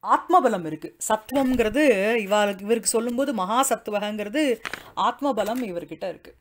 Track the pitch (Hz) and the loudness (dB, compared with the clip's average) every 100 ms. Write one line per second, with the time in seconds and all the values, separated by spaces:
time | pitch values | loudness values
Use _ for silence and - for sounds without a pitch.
0 | 196 254 - 359 262 202 160 156 - - | 2 0 4 4 4 0 -4 -8 -10 -10
1 | - 214 - 269 262 254 214 233 302 202 | -2 -2 0 0 0 2 2 4 4 4
2 | 202 233 196 208 208 190 202 226 226 220 | 2 0 2 2 2 -2 -2 -2 0 -2
3 | 233 240 277 226 185 233 269 220 - 208 | -2 -2 -2 -2 0 2 2 0 -4 -4
4 | 208 214 208 254 294 226 - - - - | -4 -6 -4 0 0 0 -6 -12 -12 -2
5 | 202 247 285 254 202 247 233 170 151 160 | -2 0 -2 0 -2 -2 -4 -6 -10 -10
6 | 190 - - - | -10 -10 -18 -20